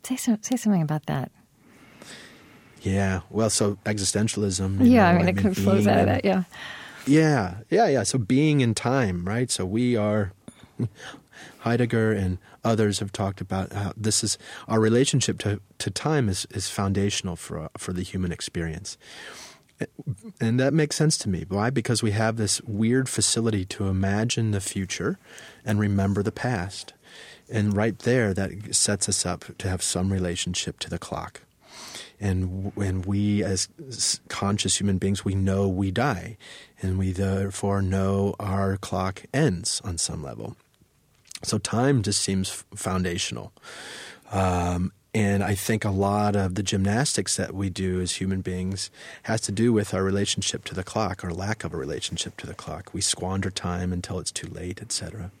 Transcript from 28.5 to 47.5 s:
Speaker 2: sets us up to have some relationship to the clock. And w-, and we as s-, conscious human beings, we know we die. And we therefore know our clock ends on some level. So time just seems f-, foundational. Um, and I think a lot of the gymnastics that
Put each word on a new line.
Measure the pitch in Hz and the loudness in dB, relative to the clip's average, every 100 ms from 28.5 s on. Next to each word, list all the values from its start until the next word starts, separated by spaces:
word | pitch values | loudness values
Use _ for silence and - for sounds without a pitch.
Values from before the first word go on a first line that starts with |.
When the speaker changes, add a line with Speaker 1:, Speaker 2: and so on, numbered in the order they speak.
| 101 104 - | -6 -2 0
Speaker 2:
sets | - 101 - | 2 0 0
us | 95 92 | -2 -2
up | 85 - - | -4 -10 -6
to | 98 | -4
have | 92 | -2
some | - 95 95 | -2 0 2
relationship | 95 90 87 - 87 - - | 2 0 -2 -4 -4 -6 -8
to | - | -6
the | 85 | -6
clock. | - - - - _ _ - - - - - _ | -6 -8 -8 -14 _ _ -20 -20 -16 -16 -16 _
And | 101 92 90 92 98 | 0 0 0 -4 -6
w-, | 98 98 | -2 -2
and | 95 92 | 0 0
we | 101 104 104 | 2 4 2
as | 98 92 - - 139 | 2 -2 -4 -8 -14
s-, | 113 - - - | -4 -2 -2 -6
conscious | - 98 101 95 - | -2 0 2 0 2
human | 101 92 | 2 2
beings, | 95 101 104 | 0 0 0
we | 95 | 2
know | 95 95 98 | 2 2 2
we | 92 98 | 2 0
die. | 95 139 95 - 113 - - - _ | 2 0 0 -6 -14 -18 -20 -20 _
And | 95 92 | -2 0
we | 95 | 0
therefore | 90 98 98 98 - 101 98 | 0 0 0 -2 -2 -2 0
know | 98 95 95 98 101 - | 2 2 2 2 0 -2
our | 101 98 98 98 | -2 0 0 -2
clock | - 92 95 95 - | -4 -2 -2 -4 -4
ends | 131 151 87 - - | 0 2 0 -4 -4
on | 101 85 | -6 -4
some | - 82 | -4 -6
level. | 69 55 55 - _ _ _ _ _ _ _ - | -8 -10 -12 -14 _ _ _ _ _ _ _ -10
So | - 107 | -4 -4
time | - 110 131 135 | 0 2 4 4
just | 104 101 | 2 0
seems | - 95 92 | 0 0 -2
f-, | - - 104 | -6 -14 -8
foundational. | - 92 90 87 - 58 - _ - - - - - - - | -2 0 -2 -2 -6 -8 -12 _ -18 -16 -14 -14 -16 -20 -4
Um, | 101 92 87 87 87 92 _ _ 110 | 0 2 2 0 0 -2 _ _ 0
and | 101 101 | 2 2
I | 98 | 2
think | 98 - 110 107 | 0 0 0 0
a | |
lot | 95 98 104 104 101 | 2 2 2 2 2
of | 95 92 | 0 -2
the | |
gymnastics | 98 101 95 107 147 - - - | 0 2 2 2 0 -2 -2 -2
that | - | -2